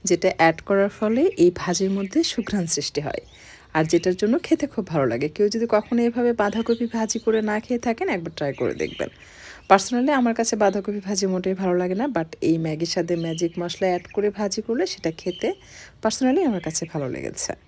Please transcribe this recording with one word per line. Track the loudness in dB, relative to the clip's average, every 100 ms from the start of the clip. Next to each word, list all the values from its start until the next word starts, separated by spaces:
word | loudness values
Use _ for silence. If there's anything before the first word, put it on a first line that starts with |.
| 0
যেটা | 2 2 4
অ্যাড | 4 4 0
করার | 2 2 0
ফলে | 0 2 2 6
এই | 4 4
ভাজির | -4 0 0 -2
মধ্যে | 0 0 0
সুঘ্রাণ | -4 -2 -2 0
সৃষ্টি | -2 -2 -4 -4
হয়, | -8 -10 -20 -20 -20 -2 0
আর | 4
যেটার | 4 2 0
জন্য | 2 0 2
খেতে | 0 0
খুব | -4 -2
ভালো | 0 0
লাগে। | 0 -4 0
কেউ | 0
যদি | 2 2
কখনো | 0 2 0 2
এভাবে | 2 0 2
বাঁধাকপি | 0 0 0 0 0 -2
ভাজি | -2 -2
করে | 0 0 0
না | -4
খেয়ে | -2 -2 -2
থাকেন, | -2 -2
একবার | -2 -6 -4
ট্রাই | -4 -2
করে | -4 -2
দেখবেন। | -6 -4 -8 -8 -20 -20 -20 -20 4
Personally | 4 4 0 2 2
আমার | 2 2
কাছে | 0 2
বাঁধাকপি | 2 2 -4 -6 -4
ভাজি | -2 0
মোটেই | 0 -2 -2
ভালো | 0 0
লাগে | 0 -2
না, | -2 -2
but | -4 -2 0
এই | 2
ম্যাগির | 0 -2 -2
সাথে | -2 -2 -2
ম্যাজিক | -2 -2 -2 -2
মশলা | -6 -2 0
অ্যাড | 0 -4
করে | -2 -2 -2
ভাজি | -4 -4 -4
করলে | -2 -4
সেটা | -4 -6 -4
খেতে | -8 -4 -4 -4 -14 -20 -20 -4
personally | -4 0 2 2 2
আমার | 0 -4
কাছে | -6 -6
ভালো | -6 -4 -6
লেগেছে। | -8 -6 -6 -8